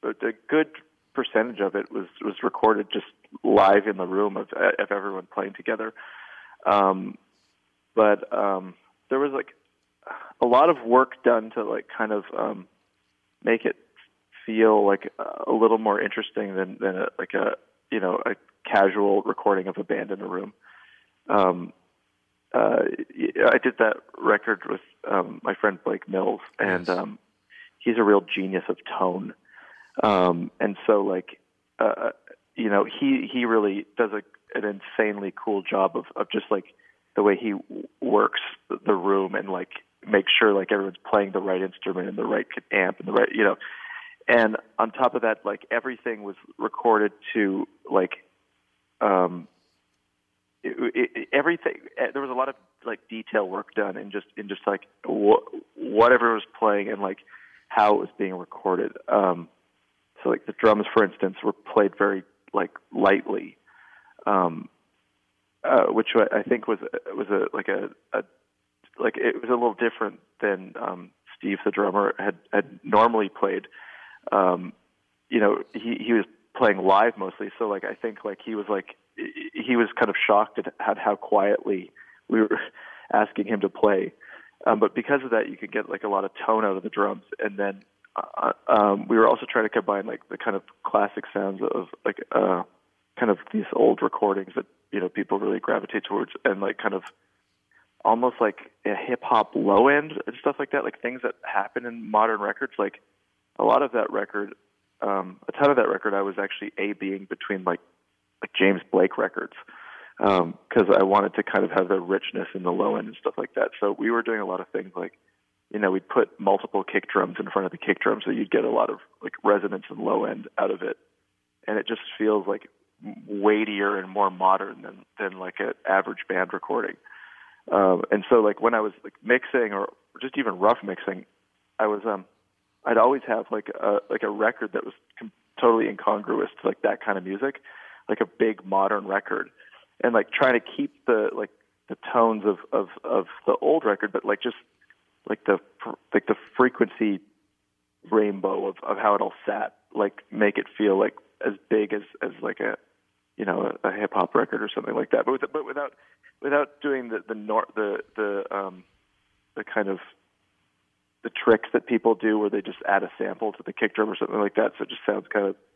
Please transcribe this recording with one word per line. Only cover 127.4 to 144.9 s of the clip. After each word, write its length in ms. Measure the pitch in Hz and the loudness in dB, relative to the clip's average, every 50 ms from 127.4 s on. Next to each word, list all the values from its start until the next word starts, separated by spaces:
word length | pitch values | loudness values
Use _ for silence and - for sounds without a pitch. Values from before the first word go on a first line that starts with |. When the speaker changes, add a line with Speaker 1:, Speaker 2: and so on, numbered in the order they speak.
| - - - _ _ - - | -20 -20 -20 _ _ 0 2
Speaker 1:
Um, 320 | 101 98 95 92 87 - - - | 4 6 6 4 2 2 -2 -2
and 120 | 104 95 - | -2 2 4
so, 60 | 127 117 | 4 6
like, 200 | 110 104 101 - | 6 4 0 2
when 140 | - 117 117 | 0 2 2
I 60 | 113 | 2
was, 120 | 107 107 92 _ _ | -2 -2 -6 _ _
like, 120 | - _ _ _ | -20 _ _ _
mixing 480 | 107 123 127 - - - 131 120 107 101 | 0 0 0 0 0 0 0 0 0 -2
or 200 | 98 101 - - _ _ _ _ - - | -4 -4 -4 -8 _ _ _ _ -12 -12
just 160 | 135 - 147 | -8 -6 -4
even 200 | 135 113 92 90 | -4 -4 -2 2
rough 200 | 92 104 117 - - | 4 4 4 2 0
mixing, 420 | 104 110 - - - 95 92 - _ _ _ _ _ _ _ _ _ _ _ | -8 -8 -6 -6 -8 -8 -8 -12 _ _ _ _ _ _ _ _ _ _ _
I 80 | 110 107 | 0 0
was, 180 | 107 104 98 | 0 -2 -4
um, 180 | 113 104 95 92 _ _ _ _ _ _ _ _ _ _ _ _ | -4 -6 -6 -8 _ _ _ _ _ _ _ _ _ _ _ _
I'd 120 | - 117 | 2 6
always 260 | 113 113 123 139 135 - | 6 6 6 6 2 0
have, 240 | - 117 113 113 - | -2 -4 -4 -2 -4
like, 180 | 120 107 - - | -6 -6 -6 -8
a, 300 | - - - 104 104 104 - - | -10 -4 0 0 0 0 0 -2
like, 140 | - 110 - | -4 -4 -2
a 80 | 104 | -4
record 420 | 104 104 107 110 120 - 117 107 - | -2 0 0 0 0 -2 -8 -6 -6
that 120 | 113 - | -6 -8
was 100 | 117 - - _ _ _ - | -8 -14 -18 _ _ _ -18
com-, 140 | - 110 _ _ _ _ _ - | -18 -18 _ _ _ _ _ 2
totally 280 | - 120 113 113 110 107 | 4 4 4 6 2 0
incongruous 600 | 104 95 - - 104 101 107 - 113 113 - - - - - | -2 -2 -2 0 0 0 -2 -2 -2 -2 -2 -4 -6 -4 -4
to, 60 | - | -4
like, 120 | - _ - | -4 _ -2
that 180 | 107 101 - - | -2 -2 -2 -4
kind 140 | 110 101 95 | -4 -4 -4
of 60 | 90 | -4
music, 360 | 92 98 101 120 139 139 - _ - - - - - - - _ _ | -6 -6 -4 -4 -6 -6 -8 _ -20 -20 -20 -20 -20 -20 -20 _ _
like 120 | 107 - | -2 -2
a 60 | 117 | -2
big 380 | - _ _ - 113 107 - - | -4 _ _ 0 0 0 -2 -6
modern 400 | 95 98 98 98 98 107 104 98 98 | -2 0 2 2 2 0 -2 -2 -2
record, 420 | 98 101 - - - - - - _ _ - - - - _ _ _ _ - | -2 -2 -2 -2 -6 -6 -6 -10 _ _ -20 -20 -20 -20 _ _ _ _ -2
and, 100 | 123 117 | 2 2
like, 160 | 113 107 - | 2 0 2
trying 220 | - - 143 131 123 | 0 2 4 4 4
to 120 | 120 - - - | 2 0 -4 -6
keep 280 | - 143 139 _ _ _ | -6 -6 -6 _ _ _
the, 220 | - 123 110 107 - - | 0 2 2 2 0 -2
like, 160 | - 107 - _ _ _ _ _ _ _ _ | -6 -10 -10 _ _ _ _ _ _ _ _
the 80 | 135 _ - - - | -16 _ -12 -2 2
tones 320 | 123 117 113 113 107 98 | 4 4 4 2 2 0
of, 120 | 107 98 87 - - - | 0 0 -2 -4 -4 -4
of, 160 | 120 101 90 - - _ | -4 -4 -4 -10 -16 _
of 240 | - - 110 92 - - - _ | -2 -2 -2 -2 -2 -10 -8 _
the 100 | - - - | -2 0 0
old 240 | - 147 151 165 - | 2 0 0 2 2
record, 280 | 110 101 - - 107 95 | 0 0 0 -2 -4 -4
but, 120 | - - | -6 -4
like, 160 | 104 104 - | -2 -4 -2
just, 160 | - 123 110 - - _ _ _ _ _ | -4 -8 -8 -8 -18 _ _ _ _ _